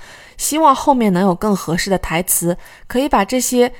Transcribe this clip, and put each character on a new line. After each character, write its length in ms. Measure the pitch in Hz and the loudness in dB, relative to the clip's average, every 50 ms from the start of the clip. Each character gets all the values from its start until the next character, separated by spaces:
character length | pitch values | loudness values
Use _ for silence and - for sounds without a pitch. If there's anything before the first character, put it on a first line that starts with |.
| - - - - - - - | -18 -20 -20 -20 -20 -20 -14
希 220 | - - - 285 311 | -8 -6 -4 0 2
望 160 | 320 285 262 | 4 4 4
后 180 | - - 302 277 | 2 2 0 2
面 180 | 247 226 208 | 2 2 2
能 120 | 180 175 196 | 2 2 2
有 100 | 196 175 | 2 0
更 220 | - - 214 196 | 0 0 -2 -2
合 200 | 180 - 156 165 | -2 -2 -4 -4
适 140 | 180 - 202 | -4 0 -2
的 80 | 190 | -2
台 240 | 175 - - 160 170 | -2 -2 -2 -4 -4
词， 340 | 175 - - - 165 170 175 - - - - - - | -2 -2 -4 -2 -2 -2 -4 -4 -8 -20 -20 -20 -14
可 140 | - - 247 | -6 -2 -2
以 100 | 277 302 | 0 2
把 160 | - 220 196 | 2 0 0
这 160 | - 254 254 | 0 0 -2
些 320 | 240 - 247 247 240 247 - - | -2 0 2 2 2 2 0 -10